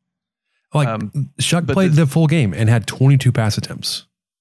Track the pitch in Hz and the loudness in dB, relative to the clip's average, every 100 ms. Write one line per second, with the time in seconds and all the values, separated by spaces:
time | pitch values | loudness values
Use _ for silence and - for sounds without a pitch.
0 | _ _ _ _ _ _ _ 151 135 107 | _ _ _ _ _ _ _ -2 -2 -4
1 | 104 147 - - - 170 160 147 185 151 | -6 -6 -8 -6 -2 -2 0 0 2 2
2 | 151 165 156 165 107 90 107 117 98 - | 2 2 2 2 0 0 2 2 0 0
3 | 131 135 123 113 107 104 - - - - | 2 4 2 0 0 -2 -6 -10 -10 -10
4 | - _ _ _ | -14 _ _ _